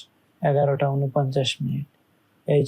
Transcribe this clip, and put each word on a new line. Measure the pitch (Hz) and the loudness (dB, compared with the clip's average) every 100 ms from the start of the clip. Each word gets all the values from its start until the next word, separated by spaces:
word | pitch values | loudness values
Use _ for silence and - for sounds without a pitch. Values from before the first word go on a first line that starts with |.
| - _ _ - | -14 _ _ -4
এগারোটা | 156 139 143 139 143 139 | 0 2 2 0 0 0
ঊনপঞ্চাশ | 139 147 135 139 127 - | 0 0 0 0 -2 -4
মিনিট। | - 135 143 _ _ _ _ _ - | -4 -4 -8 _ _ _ _ _ 0
এই | 147 | 2